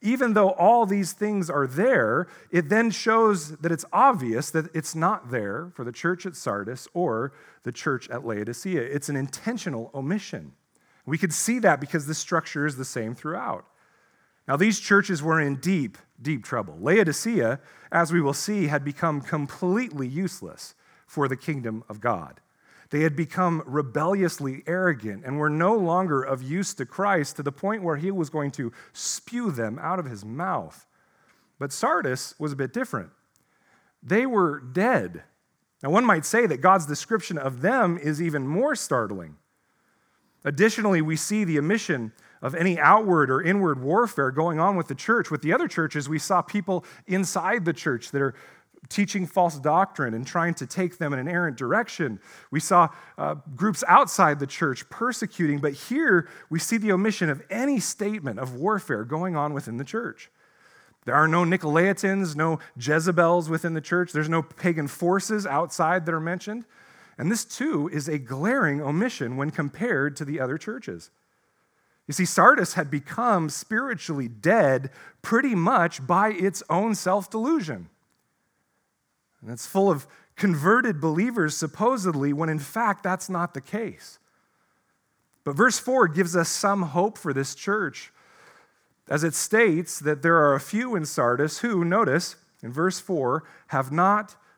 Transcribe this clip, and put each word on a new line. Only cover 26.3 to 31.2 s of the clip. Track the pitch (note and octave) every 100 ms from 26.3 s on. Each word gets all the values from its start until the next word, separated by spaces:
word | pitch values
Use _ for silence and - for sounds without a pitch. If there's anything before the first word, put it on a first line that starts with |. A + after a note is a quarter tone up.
| C3
use | C3 F3 G3
to | - B2+
Christ | - G3+ F#3 C#3+ -
to |
the | C#3
point | C#3 G3 A3
where | F3 C#3+
he | F#3
was | G3 D#3
going | D#3 C#3+
to | C#3+ A#2 - -
spew | - - - - A#3+ A3+
them | B2 A2 A2
out | D#3 F#3
of | C#3+
his | G#2 G#2+
mouth. | B2+ F#3 C#3+ D#2+ - _ _ _ _